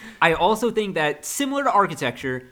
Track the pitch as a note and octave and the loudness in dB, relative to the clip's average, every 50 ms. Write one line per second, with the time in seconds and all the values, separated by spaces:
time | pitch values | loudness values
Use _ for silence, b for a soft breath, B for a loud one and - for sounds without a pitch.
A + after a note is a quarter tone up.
0 | B B B B - E3 D#3+ D3 E3 F#3+ A3 G#3+ B3 A#3 - A3 G#3+ G3 E3+ E3 | B B B B 2 2 4 4 2 2 2 2 0 -2 0 -2 -2 -2 -2 0
1 | D3+ D3+ D3 - - - - - C#4+ C4+ C#4 C#4 C#4 C4 - - G3 E3 D#3+ - | 0 0 -2 -4 -6 -8 -6 -4 -4 -2 -2 -2 0 2 4 4 4 2 0 -2
2 | D3 B2 A#2+ - - C3 B2+ B2+ - - | -4 -4 -4 -4 -4 -6 -6 -6 -8 -12